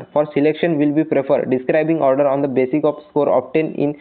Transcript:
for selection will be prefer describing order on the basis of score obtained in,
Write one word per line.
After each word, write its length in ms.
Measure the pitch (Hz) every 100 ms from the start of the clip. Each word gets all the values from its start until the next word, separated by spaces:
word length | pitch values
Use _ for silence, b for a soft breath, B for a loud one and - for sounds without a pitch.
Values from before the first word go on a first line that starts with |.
| - 147
for 80 | 151 -
selection 400 | 147 151 175 156
will 140 | 147 147
be 80 | 156
prefer 260 | 143 135 139 -
describing 540 | 127 127 160 156 165
order 260 | 135 135 143
on 160 | 139
the 80 | 143 127
basis 260 | 127 151
of 160 | 147 147
score 300 | - - 143
obtained 500 | 127 123 160 156 -
in, 120 | 143 147